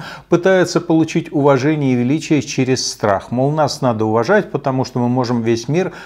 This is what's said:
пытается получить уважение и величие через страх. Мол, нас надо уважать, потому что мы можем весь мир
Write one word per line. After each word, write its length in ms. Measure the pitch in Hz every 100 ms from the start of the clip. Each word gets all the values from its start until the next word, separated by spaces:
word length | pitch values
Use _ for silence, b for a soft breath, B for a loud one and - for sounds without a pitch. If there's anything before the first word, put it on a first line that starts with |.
| B B B
пытается 500 | 170 190 190 180 165
получить 520 | 170 160 156 170 -
уважение 640 | 156 143 135 143 156 135
и 20 | 123
величие 480 | 123 151 - 151
через 420 | - - 127 123 -
страх. 460 | - 107 95 -
Мол, 180 | 120 139
нас 320 | 156 143 -
надо 240 | 131 110 110
уважать, 460 | 110 117 208 208
потому 340 | 139 139 131 123
что 140 | 127
мы 80 | 120
можем 340 | 127 120 120
весь 260 | 113 117 -
мир 260 | 160 175 B